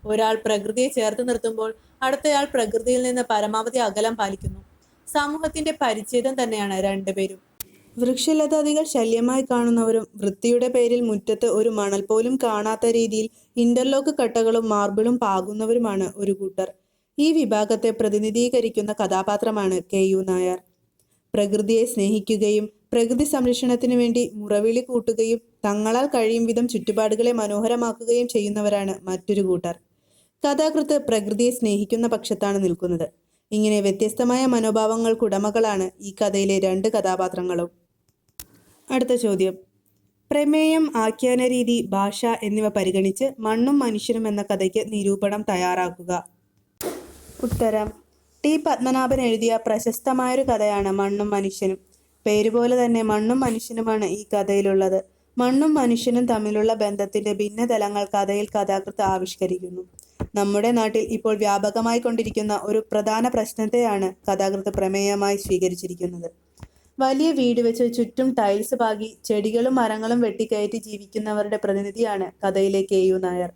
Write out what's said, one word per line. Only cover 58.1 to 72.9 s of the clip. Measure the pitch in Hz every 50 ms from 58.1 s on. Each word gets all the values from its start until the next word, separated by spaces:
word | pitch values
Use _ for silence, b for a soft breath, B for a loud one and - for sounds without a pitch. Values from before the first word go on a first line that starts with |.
| - 202 202 196 202 208 208 208 -
കഥാകൃത്ത് | 214 202 196 196 196 190 - 202 - 208 190 190
ആവിഷ്കരിക്കുന്നു. | 185 185 185 - - 190 180 185 185 180 180 180 185 185 _ _ B B B B B B - _
നമ്മുടെ | 208 202 202 202 202 208 240
നാട്ടിൽ | 240 233 220 220 214 226 220 -
ഇപ്പോൾ | 226 208 - 226 214
വ്യാപകമായി | 202 214 208 202 202 196 208 202 226 226 233 233 240
കൊണ്ടിരിക്കുന്ന | 240 240 233 233 226 226 - 220 214 214 208 202 -
ഒരു | 208 214 220 214 _
പ്രധാന | - 214 214 214 214 220 233 247
പ്രശ്നത്തെയാണ് | 233 233 214 233 - - 220 214 - 240 240 226 208 196 190 185 185 _ _
കഥാകൃത്ത് | - 196 190 196 196 190 196 190 196 196
പ്രമേയമായി | - 190 190 190 196 196 202 202 202 202 202 202 202
സ്വീകരിച്ചിരിക്കുന്നത്. | 196 - 196 175 185 180 180 175 - 180 180 175 180 180 180 175 170 165 - _ _ _ B B B B B B B B B -
വലിയ | 269 262 269 269 311 330
വീട് | 311 277 254 240 240 233
വെച്ച് | 240 233 233 233 247 240 233
ചുറ്റും | 247 233 233 - - 262 262 254
ടൈൽസ് | 262 214 202 196 208 214 - -
പാകി | 240 240 220 214 208 214 220 220 _ _
ചെടികളും | - 220 208 202 220 214 233 240 262 262
മരങ്ങളും | 254 240 220 214 220 220 226 240 240
വെട്ടിക്കയറ്റി | 240 220 196 - 220 220 220 208 208 208 214 226
ജീവിക്കുന്നവരുടെ | 214 220 214 196 202 190 - 214 214 214 214 208 208 208 214 202
പ്രതിനിധിയാണ് | - 196 196 196 202 202 196 214 233 220 202 196 185 - - _
കഥയിലെ | - 196 190 190 190 196 196 196
കെ | 190 196